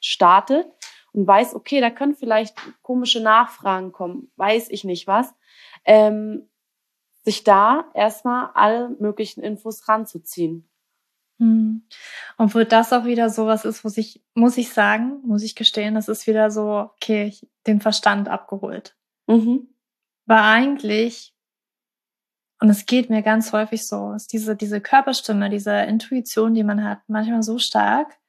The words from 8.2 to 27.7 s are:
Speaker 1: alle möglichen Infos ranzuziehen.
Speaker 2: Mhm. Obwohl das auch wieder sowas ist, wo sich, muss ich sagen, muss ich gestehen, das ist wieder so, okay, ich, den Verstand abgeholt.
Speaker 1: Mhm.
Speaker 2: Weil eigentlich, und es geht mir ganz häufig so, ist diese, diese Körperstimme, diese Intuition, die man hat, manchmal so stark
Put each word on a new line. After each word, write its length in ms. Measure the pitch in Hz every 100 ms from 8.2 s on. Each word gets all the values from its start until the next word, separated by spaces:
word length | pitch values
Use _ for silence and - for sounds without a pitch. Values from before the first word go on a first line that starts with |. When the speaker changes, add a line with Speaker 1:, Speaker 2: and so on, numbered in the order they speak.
| 247 247 -
Speaker 1:
alle 420 | - 208 233 240 -
möglichen 440 | 208 208 214 -
Infos 460 | 214 208 226 214 -
ranzuziehen. 800 | 220 214 165 - - 165 165 - _ _ _ _ _ _ -
Speaker 2:
Mhm. 440 | 226 220 220 220 - - - - - -
Obwohl 280 | 220 226
das 280 | 226 226 240
auch 120 | 247
wieder 260 | 233 233 226
sowas 340 | 220 220 214
ist, 200 | 226 220
wo 40 | 214
sich, 340 | 208 220 - _
muss 220 | 233 240 247
ich 140 | 240
sagen, 480 | - 202 214 247 277
muss 180 | 254 208
ich 120 | 220
gestehen, 400 | - 220 220 208
das 140 | 214 214
ist 180 | 214 -
wieder 240 | 214 214
so, 400 | 214 214 208 214 -
okay, 300 | - 214 208
ich, 200 | 202 _ _ -
den 140 | 208
Verstand 480 | 214 214 208 202 202
abgeholt. 680 | 202 - 196 202 185 - _ _ _ -
Speaker 1:
Mhm. 420 | 226 220 262 - _ _ _ _ _ -
Speaker 2:
Weil 120 | 220
eigentlich, 960 | 214 226 269 277 214 214 233 - - _ _ _ _ _ _ _ _ _ _ _ _ -
und 80 | 214
es 160 | 208 -
geht 220 | 247 240
mir 120 | 220
ganz 300 | 214 220 220
häufig 340 | 214 214 220 -
so, 260 | 208 202
ist 200 | 208 -
diese, 220 | 226 214
diese 260 | 208 208 208
Körperstimme, 680 | - 269 269 254 - 202 202
diese 240 | 208 202
Intuition, 800 | 208 208 220 - 262 233 - 226
die 80 | 226
man 200 | 208 208
hat, 140 | 208 202 -
manchmal 340 | 214 220 233
so 160 | 220 233
stark 600 | -